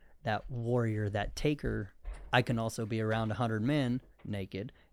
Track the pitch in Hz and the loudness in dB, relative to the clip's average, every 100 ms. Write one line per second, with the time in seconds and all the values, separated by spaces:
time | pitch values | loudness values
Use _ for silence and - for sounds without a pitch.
0 | - - - 104 - 123 117 123 113 107 | -20 -8 -2 -2 -2 -4 2 2 2 2
1 | 104 104 104 - 151 147 120 110 101 - | 0 0 -2 0 0 0 -2 -2 -4 -10
2 | - - - 123 120 117 113 - 107 113 | -12 -10 2 4 4 2 -2 -4 -2 0
3 | 110 110 113 101 117 110 117 147 123 127 | 2 2 0 0 0 0 2 2 2 -2
4 | - - - 101 95 95 113 - - | -6 -14 -8 -6 -6 -6 -8 -12 -12